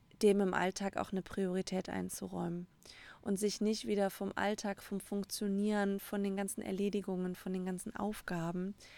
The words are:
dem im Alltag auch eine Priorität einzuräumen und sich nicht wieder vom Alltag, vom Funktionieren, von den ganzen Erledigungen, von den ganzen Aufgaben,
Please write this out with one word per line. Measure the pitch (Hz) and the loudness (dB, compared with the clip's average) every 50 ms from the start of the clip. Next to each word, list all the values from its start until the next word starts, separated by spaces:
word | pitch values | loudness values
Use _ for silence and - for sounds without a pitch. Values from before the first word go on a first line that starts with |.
| - - - - | -20 -20 0 6
dem | 220 208 196 202 | 8 8 8 8
im | 196 185 - | 6 4 4
Alltag | - 180 190 - - 196 196 - | 4 2 2 2 0 -2 -2 0
auch | - 202 - | 0 -2 0
eine | 196 185 | -2 -2
Priorität | - - - 202 196 180 180 190 185 - 185 190 - - | -2 -2 -2 -2 0 2 2 0 0 0 -2 -2 -2 -2
einzuräumen | - 190 180 185 - - 196 185 190 180 180 175 170 175 175 - - - - - - - - - - - | -2 -2 -2 -4 -4 -6 -8 -6 -4 -2 -2 -2 -2 -4 -6 -10 -14 -20 -20 -20 -20 -18 -18 -18 -18 -6
und | - - 196 | -2 0 0
sich | 185 214 202 - - | 2 2 0 2 2
nicht | 208 214 220 - - | 2 2 2 0 0
wieder | 226 208 202 196 196 | 0 2 2 2 2
vom | - - 196 196 - | 0 -2 -4 -4 0
Alltag, | - 196 202 214 - - 202 196 - - | 0 2 2 0 0 -2 -4 -4 -6 -6
vom | - 202 190 | -6 -4 -4
Funktionieren, | - - 202 202 190 - - - 214 202 196 196 208 214 208 208 202 196 196 196 | -4 -2 -2 -2 -2 -4 -4 -2 0 0 2 2 2 4 4 4 4 2 2 0
von | - - 208 202 202 | -2 -4 -2 0 0
den | 202 190 | 0 0
ganzen | 196 202 196 - 214 | 0 -2 -2 -4 -6
Erledigungen, | - - 190 185 202 202 202 202 190 196 185 180 180 180 180 | -4 -4 -2 0 2 2 0 0 0 -2 -2 0 0 -2 -4
von | - - 190 185 | -4 -4 -4 -2
den | 185 185 | -2 -2
ganzen | 185 185 180 - 214 - | -2 -4 -4 -6 -6 -4
Aufgaben, | - 202 208 208 - - - 196 170 165 170 185 180 185 196 208 - - - - | -2 -2 -2 -4 -4 -6 -4 -2 -2 -2 -2 -2 -2 -2 -4 -6 -8 -14 -20 -20